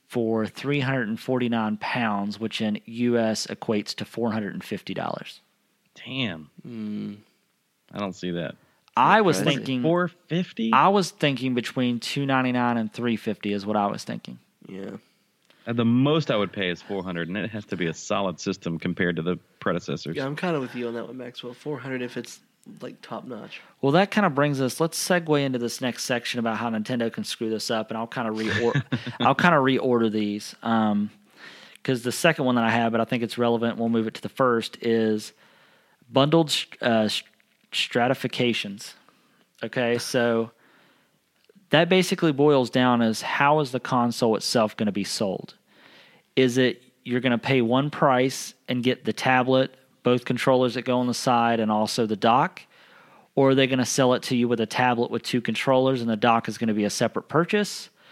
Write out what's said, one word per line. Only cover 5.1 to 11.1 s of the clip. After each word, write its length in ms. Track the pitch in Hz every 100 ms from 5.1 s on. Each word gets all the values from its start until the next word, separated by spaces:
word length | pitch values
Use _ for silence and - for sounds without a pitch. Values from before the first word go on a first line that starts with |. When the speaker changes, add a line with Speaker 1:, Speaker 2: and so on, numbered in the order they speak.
| - - - _ _ _ _ _ -
Speaker 2:
Damn. 460 | - 131 117 82 73 - 123
Speaker 3:
Mm. 520 | 117 107 104 104 101 _ _ _ _ _ _ _
Speaker 2:
I 40 | 98
don't 140 | 101
see 180 | 90 90
that. 240 | 85 73 - _ _ _ -
Speaker 1:
I 240 | 135 208
was 160 | 196 95
Speaker 3:
Crazy. 160 | 147 139
Speaker 1:
thinking 260 | - 131
Speaker 2:
Four 260 | 139 175 175 - -
fifty? 440 | 165 180 - 113
Speaker 1:
I 160 | 127 165
was 220 | 202 180